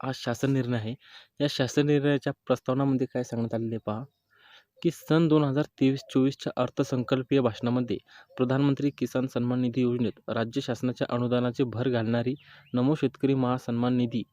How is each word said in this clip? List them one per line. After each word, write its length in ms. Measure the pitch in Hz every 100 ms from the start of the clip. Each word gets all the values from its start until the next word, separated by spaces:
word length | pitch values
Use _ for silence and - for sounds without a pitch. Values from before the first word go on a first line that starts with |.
हा 80 | 131
शासन 380 | 131 - 120 135
निर्णय 240 | 135 120 123
आहे. 180 | 107 127 - - - -
या 60 | 147
शासन 360 | - 127 - 147
निर्णयाच्या 460 | 147 143 143 - - -
प्रस्तावनामध्ये 600 | 123 - 131 139 131 127
काय 80 | 123
सांगण्यात 300 | 123 117 113
आलेले 240 | 113 113 113
पहा, 240 | - 107 139 _ _ _ - - _ _
की 80 | 170
सन 380 | - - 156 165
दोन 160 | 151
हजार 220 | 143 131 202 -
तेवीस 200 | 135 135 -
चोवीसच्या 400 | 135 135 - - -
अर्थसंकल्पीय 840 | 123 - 139 127 120 131 127 139
भाषणामध्ये 580 | 120 107 120 123 123 92 _ - - -
प्रधानमंत्री 540 | 127 131 143 139 139 -
किसान 280 | 123 131 127
सन्मान 340 | 123 120 123
निधी 200 | 123 120
योजनेत 400 | 123 123 113 - -
राज्य 300 | 113 113 135
शासनाच्या 460 | 135 117 127 120 139
अनुदानाची 540 | 123 120 123 123 117 127
भर 200 | 110 131
घालणारी 460 | 120 113 117 120 143 - - -
नमो 200 | 123 127
शेतकरी 400 | 156 131 - 135 135
महासन्मान 600 | 123 127 - 117 123 127
निधी 260 | 120 117 -